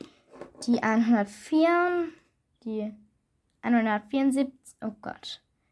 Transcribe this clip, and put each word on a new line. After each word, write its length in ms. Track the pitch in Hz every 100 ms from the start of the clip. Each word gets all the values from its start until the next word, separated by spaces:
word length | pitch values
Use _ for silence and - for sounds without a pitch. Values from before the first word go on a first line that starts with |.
| - _ _ - - - -
die 160 | 240
einhundertvier, 1300 | 220 220 226 233 202 - - 311 330 349 359 349 330 - _ _ _ _
die 280 | 226 214 214 208 _ _ _ _ _ _
einhundertvierundsiebzig, 1120 | 226 240 220 214 - 269 277 262 269 - - -
oh 120 | 226 -
Gott, 420 | - - - - _ _ _